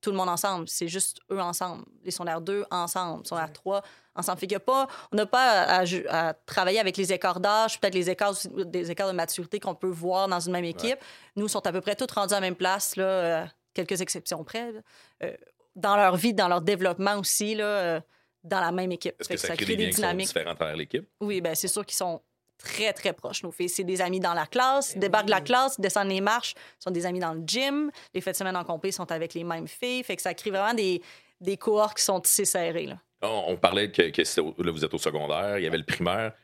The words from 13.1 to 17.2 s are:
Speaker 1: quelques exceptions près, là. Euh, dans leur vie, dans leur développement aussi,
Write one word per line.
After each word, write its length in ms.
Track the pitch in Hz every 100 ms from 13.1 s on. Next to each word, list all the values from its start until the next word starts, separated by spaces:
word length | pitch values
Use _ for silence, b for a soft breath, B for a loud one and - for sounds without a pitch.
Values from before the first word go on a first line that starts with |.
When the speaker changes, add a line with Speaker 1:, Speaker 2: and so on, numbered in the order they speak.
| 190 170 165 170 _ _
Speaker 1:
quelques 280 | - 180 190
exceptions 420 | 185 175 - 165
près, 280 | 160 220 240
là. 60 | 220 220 b b b
Euh, 80 | - - - _ _ -
dans 200 | 202 202
leur 200 | 196 180
vie, 160 | 214
dans 140 | 202 185
leur 120 | 175
développement 560 | 165 202 185 175 196
aussi, 380 | 208